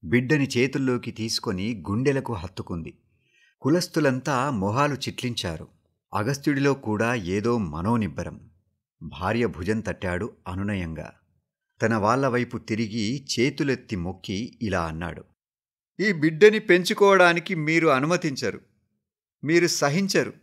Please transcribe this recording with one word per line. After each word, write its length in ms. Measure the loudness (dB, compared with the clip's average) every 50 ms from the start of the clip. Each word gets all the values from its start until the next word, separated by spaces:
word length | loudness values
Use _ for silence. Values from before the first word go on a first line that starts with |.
| -2
బిడ్డని 440 | 2 2 2 4 4 2 2 2 0 2 0
చేతుల్లోకి 540 | 0 2 0 -2 0 0 0 -2 -4 -8
తీసుకొని 720 | -8 -6 -6 -4 -4 -4 -4 -4 -4 -2 -4 -4 -6 -6 -6 -4
గుండెలకు 440 | -2 0 2 2 0 0 -2 -4 -8
హత్తుకుంది. 640 | -8 -8 -10 -10 -12 -10 -8 -8 -8 -8 -10 -14 _ _ _ _ _ _ _ _ _ _ _ _ _
కులస్తులంతా 880 | 0 0 2 2 0 -2 -2 0 2 2 0 0 -2 -2 0 0 0 0
మొహాలు 440 | -2 0 0 0 2 2 0 0 0
చిట్లించారు. 720 | -4 -6 -8 -8 -6 -6 -6 -6 -4 -6 -6 -6 -6 -10 -16 _ _ _ _ _ _ _ _ -4
అగస్త్యుడిలో 580 | -4 -2 -2 -4 -2 0 0 0 2 2 2 0
కూడా 420 | 0 -2 -4 -2 0 0 0 0
ఏదో 420 | -2 -2 -2 -2 0 2 2 0 0
మనోనిబ్బరం. 920 | 0 -4 -4 -4 0 0 2 2 0 -2 -4 -6 -8 -8 -10 -14 -18 -20 _ _ _ _ _ _ _ _ _ _ -16
భార్య 420 | -16 -12 -4 -2 -2 0 0 0
భుజం 340 | -2 -2 -4 -4 -2 -2 -2
తట్టాడు 520 | -2 -6 -8 -6 -4 -4 -4 -4 -4 -6 -10 _ _ -10
అనునయంగా. 680 | -6 -4 -4 -4 -4 -4 -4 -6 -8 -10 -12 -14 -16 _ _ _ _ _ _ _ _ _ _ _ _ _
తన 140 | 0 0 0
వాళ్ళ 320 | 2 2 2 2 2 2 0
వైపు 300 | 0 0 -2 -2 -6 -10
తిరిగి 680 | -6 -4 -4 -4 -2 -4 -4 -4 -4 -4 -4 -6 -6
చేతులెత్తి 720 | -8 -2 0 0 0 0 -2 -2 -2 -2 -4 -4 -8 -6
మొక్కి 640 | -6 -4 -6 -8 -10 -8 -6 -6 -6 -6 -8 -8 _
ఇలా 240 | -4 -2 -2 -2 -2
అన్నాడు, 380 | -2 -4 -6 -8 -8 -10 -12 -16 _ _ _ _ _ _ _ _ _ _ _ _ _ _ -2
"ఈ 120 | 0 0
బిడ్డని 480 | 0 2 0 0 4 8 8 8 8 6
పెంచుకోవడానికి 960 | 2 4 4 4 4 0 2 4 6 6 8 8 6 6 6 2 -2 -4 -6
మీరు 320 | -4 -2 0 2 2 4 4
అనుమతించరు, 760 | 4 4 2 2 0 0 0 -2 -4 -2 -4 -4 -4 -6 _ _ _ _ _ _ _ _ _ _ _ _ _ _ _ _ -2
మీరు 240 | 2 4 4 4 4
సహించరు. 680 | 2 2 0 2 2 2 0 2 2 0 0 0 -4 -14